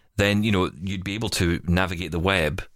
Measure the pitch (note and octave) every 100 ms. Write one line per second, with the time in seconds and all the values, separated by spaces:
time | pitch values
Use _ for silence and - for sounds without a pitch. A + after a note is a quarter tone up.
0 | _ - G2+ G#2 A2 F#2+ F2+ C#2 F#2+ G2
1 | F#2+ G#2+ G#2+ - F2 E2+ F2 F2 F2+ E2+
2 | E2+ E2 F#2 F#2+ D2+ F#2+ -